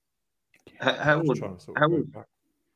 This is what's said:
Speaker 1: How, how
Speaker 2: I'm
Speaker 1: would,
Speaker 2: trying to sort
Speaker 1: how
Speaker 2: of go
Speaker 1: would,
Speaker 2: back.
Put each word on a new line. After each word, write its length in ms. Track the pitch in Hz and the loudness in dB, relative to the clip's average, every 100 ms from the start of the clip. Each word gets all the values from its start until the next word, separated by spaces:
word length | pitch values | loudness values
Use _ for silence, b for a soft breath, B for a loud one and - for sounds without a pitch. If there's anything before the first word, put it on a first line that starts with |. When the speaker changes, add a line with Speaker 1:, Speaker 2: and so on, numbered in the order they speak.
| _ _ _ _ _ _ - - | _ _ _ _ _ _ -20 -4
Speaker 1:
How, 140 | 135 | -2
how 260 | 127 143 151 | 0 2 2
Speaker 2:
I'm 60 | 160 | 2
Speaker 1:
would, 100 | 123 | -2
Speaker 2:
trying 200 | 104 90 | -4 -12
to 60 | |
sort 140 | - 80 | -8 0
Speaker 1:
how 60 | 151 | 2
Speaker 2:
of 60 | |
go 60 | 165 | 2
Speaker 1:
would, 140 | - | -2
Speaker 2:
back. 160 | - 107 _ _ _ _ | -10 -20 _ _ _ _